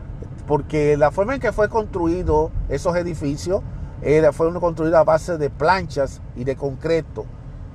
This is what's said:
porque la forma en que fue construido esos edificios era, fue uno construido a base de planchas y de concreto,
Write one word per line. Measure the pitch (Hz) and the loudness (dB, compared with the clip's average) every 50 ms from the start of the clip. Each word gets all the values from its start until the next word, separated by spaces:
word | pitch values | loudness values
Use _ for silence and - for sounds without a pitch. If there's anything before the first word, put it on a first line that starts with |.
| - - - - - - - - - 135 | -12 -12 -12 -12 -12 -12 -12 -12 -2 0
porque | 147 147 - - 151 151 147 147 147 147 | 0 0 0 -2 0 2 4 4 4 6
la | 151 147 | 4 4
forma | - 190 202 226 277 | 4 2 0 0 -2
en | 254 | -2
que | - 214 196 | -2 -2 2
fue | 214 208 208 | 2 2 2
construido | - 226 214 - - 185 170 165 170 185 175 160 156 151 156 160 - - - - | 2 0 -2 -2 -2 -2 0 0 0 0 0 2 2 2 2 0 -2 -4 -4 -2
esos | 135 143 143 175 170 175 | -4 -2 0 0 0 0
edificios | 175 175 160 143 156 143 143 143 - 170 190 233 - - - - - - - - | 0 -2 -4 -4 -4 -4 -4 -4 -2 -2 -2 -2 -2 -6 -10 -10 -10 -10 -10 -4
era, | - 135 147 156 156 151 135 | 0 4 4 6 6 6 4
fue | - 165 165 | 4 2 0
uno | 175 180 | 2 0
construido | 175 170 160 160 156 160 175 165 | 0 0 0 0 0 4 6 6
a | 156 | 6
base | 156 160 156 - 175 175 156 | 6 4 2 2 -2 -2 -2
de | 147 131 | -2 -2
planchas | 110 135 143 165 185 190 175 156 - 147 135 131 - - - - - | -2 0 2 2 2 2 0 -2 -2 -2 -2 -2 -4 -8 -12 -12 -10
y | 123 123 | -6 -4
de | 135 131 123 | -4 -4 -4
concreto, | 143 139 131 127 - 160 165 160 147 - - 110 107 - - - - - - - - - | -4 -6 -6 -4 -2 0 0 0 0 -4 -8 -10 -10 -10 -12 -14 -14 -14 -12 -12 -12 -12